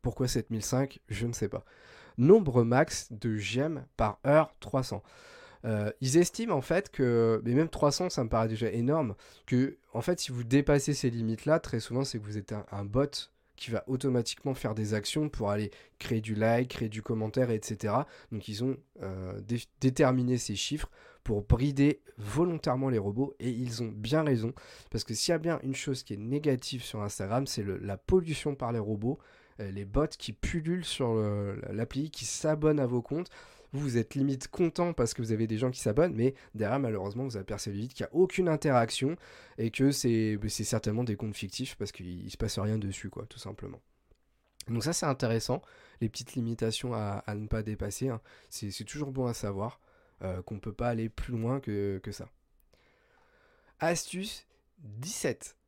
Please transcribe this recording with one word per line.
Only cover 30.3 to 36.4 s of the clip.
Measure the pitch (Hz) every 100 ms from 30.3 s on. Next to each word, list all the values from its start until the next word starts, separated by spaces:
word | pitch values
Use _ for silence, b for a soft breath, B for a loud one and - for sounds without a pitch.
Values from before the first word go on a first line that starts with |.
pullulent | 107 - 175 156 180 170
sur | - 123 110
le, | 107 104 101 98 98
l'appli, | 101 117 131 156
qui | - 110
s'abonnent | - 156 156 151 147
à | 127
vos | 123
comptes. | 117 147 175 B B B B
Vous, | 139
vous | 143 117
êtes | 113 139
limite | 139 135 -
content | - 175 - 175
parce | 165 117
que | -
vous | 110
avez | 110 113
des | 107
gens | 127
qui | 127
s'abonnent, | - 107 175
mais | 120 123 131